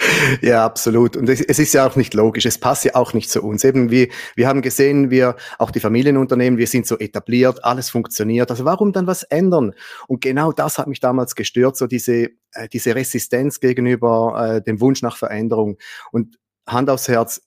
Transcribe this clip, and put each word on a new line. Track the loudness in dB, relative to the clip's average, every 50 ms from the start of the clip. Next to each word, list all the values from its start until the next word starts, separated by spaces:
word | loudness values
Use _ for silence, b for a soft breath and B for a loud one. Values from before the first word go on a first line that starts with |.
| B B B B 2 2 0 0
Ja, | 2 2 4 4 2
absolut. | 2 -2 -2 -2 0 4 4 4 2 2
Und | 0 0 0
es, | 0 0 2
es | 0 2 2
ist | 2 4 4
ja | 4 4
auch | 4 2
nicht | 0 -2 0 2
logisch. | 2 2 2 2 0 0
Es | -2 -2
passt | 0 0 -2 -2 0 0
ja | 0 2
auch | 2 0 0 -2
nicht | -4 -4 -2
zu | -4 -4 -4
uns. | -4 -4 2 2
Eben, | 4 4 4 2 4
wir, | 4 2 2 2 B B B B B
wir | 0 2 2
haben | 2 0 -2
gesehen, | -2 0 2 2 2 4 2 2 4
wir, | 4 4 4 2 0 B B B B B
auch | -4 -2
die | -2 -2
Familienunternehmen, | 0 0 2 2 4 4 2 2 2 2 2 2 2 2 2 2
wir | 0
sind | 0 0 -2 -2
so | -2 -4 -4
etabliert, | -6 -8 -8 -8 -4 0 2 4 4 4 2 0 -2
alles | -2 -2 -2 -6 -4
funktioniert. | -4 -4 -4 -4 -4 -4 -2 0 0 0 0 0
Also | -2 -2 -2
warum | -2 0 2 0 0 0
dann | 0 -2
was | -2 -4 -4 -4
ändern? | -4 0 0 2 2 2 2 0 0 B B B B B B B
Und | B -6 -4 -2
genau | -2 0 0 0 0 0
das | -2 -2 -2 -4 -6
hat | -6
mich | -6 -6 -2
damals | -2 0 0 0 -2 -4 -6
gestört, | -8 -8 -4 0 2 2 2 2
so | -2 -4
diese, | -4 -4 -4 -2 0 0 0 0 -2 -6 _ _ _ -16
äh, | -16 -14 -10 -8
diese | -4 -2 -2 -2
Resistenz | -2 -4 -4 -6 -6 -4 -2 -2 -2 -2 -2 -4 0
gegenüber, | 0 0 0 2 0 0 0 2 2 2 2 2 0 0 -2 -2 -2 -2 -2
äh, | -2 -2
dem | -4 -2 0
Wunsch | 2 0 0 0 -2
nach | -6 -6
Veränderung. | -6 -8 -6 -6 -6 -4 -2 -2 -2 -2 -2 -4 B B B B B B B
Und | -4 -4 -4 -4 _ _ _ _ _ _ _
Hand | -4 -2 -2 0 0
aufs | 0 -2 -2 0
Herz | 0 0 0 -2 -6 -12 -16